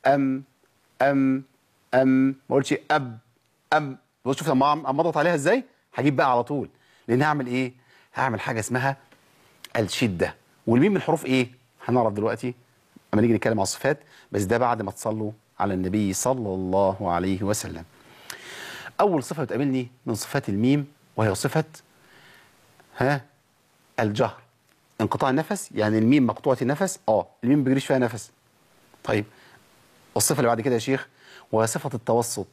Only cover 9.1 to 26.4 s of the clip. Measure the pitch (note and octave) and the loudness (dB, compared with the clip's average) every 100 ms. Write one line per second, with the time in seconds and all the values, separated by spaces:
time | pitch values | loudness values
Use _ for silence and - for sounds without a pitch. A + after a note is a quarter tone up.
9.1 | _ _ _ _ _ - A#2+ G2+ - A#2+ | _ _ _ _ _ -8 -4 -2 0 -2
10.1 | F2 E2+ - _ _ - A#2+ F3+ G3 - | 0 -4 -6 _ _ 2 4 4 2 0
11.1 | D#3 B2 C3 A#2+ - _ _ - B2 A2+ | -2 2 0 0 -6 _ _ -2 2 2
12.1 | G#2 G#2+ A#2 B2+ B2 _ _ _ - _ | 0 -2 -2 -6 -10 _ _ _ -20 _
13.1 | G#2+ A#2 A2 A#2+ A2 G2 - C3+ D3+ _ | 2 4 4 2 0 -2 -2 -2 -2 _
14.1 | - _ G2+ F#2+ A#2 B2 A#2 G2+ - A2+ | -20 _ -6 0 2 2 0 -4 -6 -6
15.1 | A2 G#2+ G#2+ _ _ G2+ F#2 F#2 G#2+ G2+ | -4 -6 -10 _ _ -2 -2 0 0 0
16.1 | F#2 B2 C3 G#2+ F#2+ F#2 F#2+ G2 F#2+ G2 | -2 -2 -2 -4 -4 0 2 2 0 -2
17.1 | F2 F#2+ F#2+ G2+ G#2 F2 E2+ F2 _ - | -2 0 -2 -2 -4 -6 -12 -16 _ -20
18.1 | - - - - - - - - - G#3 | -20 -18 -18 -16 -16 -16 -16 -16 0 2
19.1 | E3 A#2+ D3 C3 A2+ C#3 C3 A#2+ _ - | 2 -2 -6 -4 -2 0 -2 -4 _ -6
20.1 | G#2+ - C#3+ B2+ G2+ B2 D3 C#3+ _ _ | -6 -2 -4 -2 0 2 2 0 _ _
21.1 | - A2 G2 C#3+ D#3+ D#3 - _ _ _ | -2 0 0 -2 -2 -4 -10 _ _ _
22.1 | - - - _ _ _ _ - - B2+ | -20 -20 -20 _ _ _ _ -20 -2 0
23.1 | C#3+ - _ _ _ _ _ _ - A2 | 0 -4 _ _ _ _ _ _ -4 -2
24.1 | G#2 A#2 - _ _ _ _ _ _ G#2 | 0 -2 -2 _ _ _ _ _ _ -4
25.1 | - C#3 C3 D#3 G3+ - G#2 G#2+ A2 A2+ | 0 0 0 -2 -6 -6 -2 0 2 4
26.1 | D3 A#2+ G#2 | 4 2 0